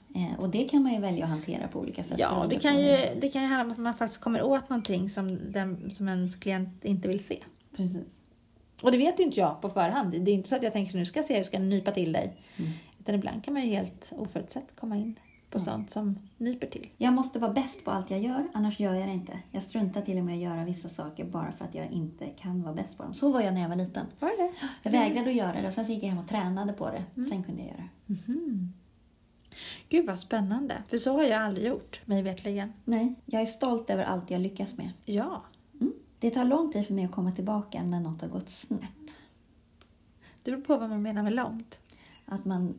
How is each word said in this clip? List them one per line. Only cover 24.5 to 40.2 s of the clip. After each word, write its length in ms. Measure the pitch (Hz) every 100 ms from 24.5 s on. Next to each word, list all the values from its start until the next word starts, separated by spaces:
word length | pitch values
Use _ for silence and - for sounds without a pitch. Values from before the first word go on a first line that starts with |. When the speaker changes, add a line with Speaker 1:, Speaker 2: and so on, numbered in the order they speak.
| - 269 -
Speaker 1:
Jag 120 | 214
Speaker 2:
Mm. 140 | 240 -
Speaker 1:
vägrade 220 | 240 240
att 60 | 247
göra 240 | 185 170
det 40 | 196
och 60 |
sen 100 | 196 220
så 60 |
gick 100 | 214
jag 60 | 202
hem 100 | 180
och 100 | 175
tränade 440 | 214 180 185 202
på 180 | 202 -
det. 140 | 226 185 -
Speaker 2:
Mm. 120 | 262
Speaker 1:
Sen 160 | 196
kunde 180 | 180 175
jag 80 | -
göra 180 | - 175 - -
det. 60 |
Speaker 2:
Mhm. 580 | 196 202 294 330 202 180 - - _ _ _ _ _ _ - - - -
Gud, 180 | 320 277
vad 120 | 180
spännande. 640 | - 226 196 233 277 - 208
För 80 | 233
så 160 | 262
har 100 | 277
jag 180 | 294 220
aldrig 240 | 214 190 220
gjort, 340 | 277 - -
mig 180 | - 196
vetligen. 500 | 190 185 208 202 202 -
Speaker 1:
Nej, 300 | - 226 240 247 -
jag 160 | 220
är 40 | 226
stolt 440 | - 262 233 226
över 140 | 196
allt 260 | 196 185 180
jag 100 | 180
lyckas 360 | 190 196 196 -
med. 140 | 185 180
Speaker 2:
Ja. 380 | - 202 277 359 - - _ 285
Speaker 1:
Mm. 120 | 240 - - -
Det 120 | 233
tar 140 | 247
lång 280 | 247 294 320
tid 140 | 208 208
för 80 |
mig 100 | 196
att 80 | 180
komma 200 | - 180
tillbaka 500 | 185 190 214 208 -
när 180 | 175 175
något 200 | 165 160
har 80 | 165
gått 200 | 190 -
snett. 400 | - - - - - - - - _ _ _ _ _ - _ _ _